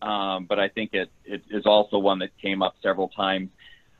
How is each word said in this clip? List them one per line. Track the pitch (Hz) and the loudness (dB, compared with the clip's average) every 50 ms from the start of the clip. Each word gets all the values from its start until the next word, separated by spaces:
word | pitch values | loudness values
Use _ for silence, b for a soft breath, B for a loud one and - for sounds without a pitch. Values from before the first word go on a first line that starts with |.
| 107 | -6
um, | 107 107 101 98 98 95 92 90 | -4 -4 -2 -2 -2 -4 -4 -4
but | 85 104 101 | -2 0 0
I | 98 101 | 0 0
think | - 113 110 - - | -2 -4 -8 -4 -4
it, | 98 92 - _ _ - | -4 -4 -4 _ _ -14
it | - 101 90 - - | -12 -12 -12 -10 -6
is | - 104 - | -6 0 4
also | 107 104 107 104 - - 101 | 6 6 6 6 4 0 0
one | 95 98 98 92 | 2 2 2 0
that | 92 98 _ _ - | -2 -8 _ _ -6
came | 101 98 95 95 | -4 -2 0 -2
up | 92 - _ - | -2 -4 _ -2
several | 101 95 92 95 90 | -2 0 0 -2 -6
times. | - - 98 95 95 95 95 95 _ b b b b b b b b _ | -4 -4 -2 -2 0 -2 -4 -8 _ b b b b b b b b _